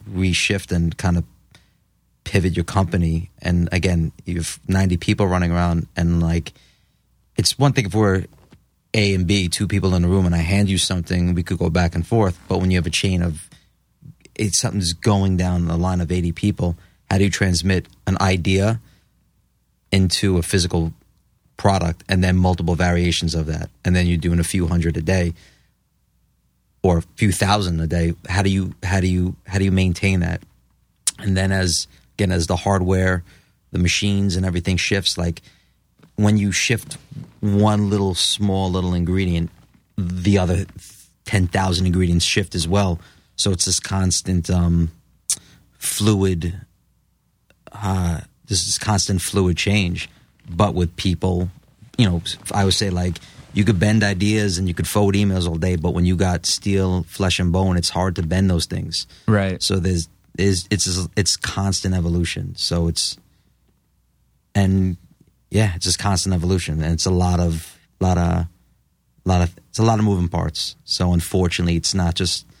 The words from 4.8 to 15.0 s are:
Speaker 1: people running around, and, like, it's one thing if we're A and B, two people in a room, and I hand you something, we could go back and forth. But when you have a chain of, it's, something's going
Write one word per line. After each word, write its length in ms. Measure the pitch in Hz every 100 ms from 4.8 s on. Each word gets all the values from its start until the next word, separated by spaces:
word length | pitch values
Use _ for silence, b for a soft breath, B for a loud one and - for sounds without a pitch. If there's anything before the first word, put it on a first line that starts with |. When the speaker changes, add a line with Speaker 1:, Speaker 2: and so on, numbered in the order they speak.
| 95 87
Speaker 1:
people 300 | - 104 101
running 260 | 90 87
around, 340 | 87 87 85 - -
and, 260 | 85 85
like, 300 | 82 85 - b b b b b b _ _ -
it's 220 | 107 -
one 140 | 139
thing 140 | 135 98
if 80 |
we're 300 | 107 104 95 - - _ - _ _ _
A 200 | 110 101
and 120 | 95 87
B, 220 | 101 87
two 180 | - 101
people 260 | 98 92
in 100 | 90
a 40 | 87
room, 180 | 98 87
and 80 |
I 40 | 85
hand 300 | 82 98 101
you 80 | 92
something, 560 | - 92 82 90 87
we 80 | 87
could 160 | 85 87
go 120 | 87
back 240 | 85 87
and 120 | 85 80
forth. 320 | 117 101 87 -
But 100 | 92
when 120 | 92
you 80 | 92
have 80 | 85
a 40 |
chain 320 | - 101 90
of, 260 | 87 76 - b b _ _ _ - - -
it's, 260 | - 104 -
something's 320 | 113 101 87
going 440 | 85